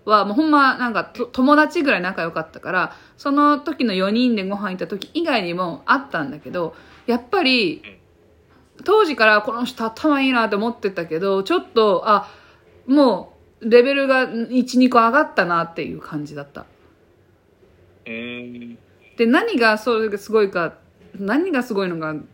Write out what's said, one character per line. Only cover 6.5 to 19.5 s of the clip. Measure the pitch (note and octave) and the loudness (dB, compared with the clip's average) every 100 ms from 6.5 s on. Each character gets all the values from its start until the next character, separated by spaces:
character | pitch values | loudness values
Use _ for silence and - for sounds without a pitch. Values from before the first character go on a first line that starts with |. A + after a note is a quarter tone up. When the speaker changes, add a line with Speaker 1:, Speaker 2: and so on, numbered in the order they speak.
| F3+ D#3+ - - - - | -6 -6 -8 -20 -14 -4
Speaker 1:
や | A#3+ | -4
っ | - | -2
ぱ | G4 | 0
り、 | C4+ B3+ F#3 - G#2 | 2 2 0 -4 -14
Speaker 2:
う | |
ん。 | F#2 _ _ _ _ _ _ _ _ | -20 _ _ _ _ _ _ _ _
Speaker 1:
当 | - G#4+ F4 | 0 2 2
時 | A#3+ | 2
か | A3 | 4
ら | G#3 | 4
こ | A3+ | 2
の | A3+ B3 | -4 -6
人 | - A3 | -4 -6
頭 | - D#4 C#4+ | -2 0 2
い | C4+ | 2
い | |
な | B3 A3 | 0 0
っ | |
て | G3+ | 0
思 | A#3 | -2
っ | A#3 | -4
て | G3+ | -6
た | F#3 E3+ | -6 -6
け | D#3+ | -4
ど、 | G3 G3 | 0 -2
ち | G3 | 0
ょ | F4+ | -2
っ | F#4 | 0
と、 | A#3 G#3+ F3 G#3 | 2 2 2 2
あ、 | G#3 - - - _ _ _ - | 0 0 -12 -20 _ _ _ 0
も | C#4+ C4 F3+ - _ _ _ | 4 4 2 -4 _ _ _
う、 | A3 | 4
レ | A#3+ | 6
ベ | B3+ | 6
ル | C#4 C4+ | 2 2
が | C4 | 2
一、 | B3+ A3+ A3+ B3+ B3 B3 | 0 -4 -2 0 0 4
二 | B3+ | 4
個 | A#3+ | 4
上 | A3+ | 4
が | C4+ | 2
っ | D4+ - | 0 0
た | F3 | 0
な | E3+ | 0
っ | E3 - | -2 -6
て | |
い | C3 | -10
う | - | -10
感 | - D3+ D3 | -10 -10 -10
じ | |
だ | D3 | -12
っ | C#3 | -16
た。 | - - _ _ _ _ _ _ _ _ _ _ _ _ _ - | -18 -20 _ _ _ _ _ _ _ _ _ _ _ _ _ -16
Speaker 2:
う | |
ー | A2+ A#2+ B2 A#2+ A#2+ A#2+ | -12 -12 -12 -14 -16 -16
ん。 | A#2 _ _ _ - | -18 _ _ _ -2
Speaker 1:
で、 | A#3 | 2
何 | D4+ A4+ | 2 0